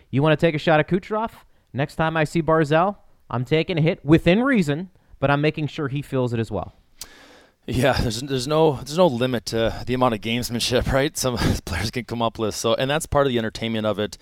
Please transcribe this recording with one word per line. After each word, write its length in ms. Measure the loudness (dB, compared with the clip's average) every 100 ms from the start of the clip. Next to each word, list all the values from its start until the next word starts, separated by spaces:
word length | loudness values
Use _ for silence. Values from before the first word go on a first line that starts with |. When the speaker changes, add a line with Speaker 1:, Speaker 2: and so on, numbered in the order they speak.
| _
Speaker 1:
you 120 | 0
wanna 140 | 2 4
take 180 | 2
a 40 | 2
shot 220 | 2 2
at 80 | 2
Kucherov? 440 | -2 -2 -4 -6 -10 -20 _ _
Next 240 | -6 -4 -2
time 200 | -2 0
I 80 |
see 180 | 0 0
Barzal, 540 | 2 2 4 4 2 -2 -16 _ _
I'm 160 | -6
taking 340 | 0 0 0 0
a 20 |
hit 240 | 0 0
within 380 | 4 4 6 2
reason, 480 | 4 2 2 -2 -6 _ _ -4
but 120 | 0
I'm 100 | 2
making 260 | 0 0 -6
sure 220 | -4 -6
he 140 | -6
feels 300 | -4 -2 0
it 80 | -2
as 100 | -4
well." 240 | -4 -8 -14 _ _ -20 -20 -20 -20 _ _ -6
Speaker 2:
Yeah, 260 | 0 0
there's, 280 | 0 -2 -4
there's 280 | -4 -4 0
no, 280 | 2 2 0
there's 200 | -4 2
no 100 | 2
limit 400 | 2 0 -2 -2
to 380 | -2 -2 -2 -4
the 80 |
amount 200 | 0 0
of 60 | 0
gamesmanship, 720 | -2 -4 -4 -4 -2 0 0
<laughs> 0 |
right? 240 | 0 0 -2
Some 200 | -4 0
<laughs> 280 | 0 -2
players 260 | -4 -4 -4
can 140 | -6
come 180 | -8 -2
up 160 | -2 -2
with. 160 | -4
So, 200 | -2 0
and 160 | 0 0
that's 160 | -2 0
part 200 | 0 2
of 60 |
the 60 | 0
entertainment 480 | -2 -4 -4 -2 -2
of 120 | -2
it. 180 | -4 -6